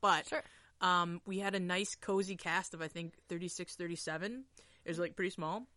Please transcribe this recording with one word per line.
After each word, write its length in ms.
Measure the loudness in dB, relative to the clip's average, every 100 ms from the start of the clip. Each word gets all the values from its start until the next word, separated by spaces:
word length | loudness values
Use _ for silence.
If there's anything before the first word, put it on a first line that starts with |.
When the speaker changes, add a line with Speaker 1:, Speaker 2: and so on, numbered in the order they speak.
Speaker 1:
But, 240 | 4 4 2
Speaker 2:
Sure. 140 | -4 -4 -12 -20 0
Speaker 1:
um, 400 | 4 6 4 0 -2
we 120 | -2
had 160 | 0
a 60 | 0
nice, 340 | 2 2 0
cozy 420 | -2 0 2 2 -2
cast 380 | 0 0 0
of, 80 | -4
I 60 | -6
think, 260 | -6 -8 -10 -8
thirty-six, 460 | -4 -4 -6 -8
thirty-seven. 680 | -6 -4 -4 -4 -4 -4 -6 -12 -20 -20 -12
It 40 | -6
was, 80 | -2
like, 180 | -2 0
pretty 140 | -2
small. 360 | -2 -4 -4 -6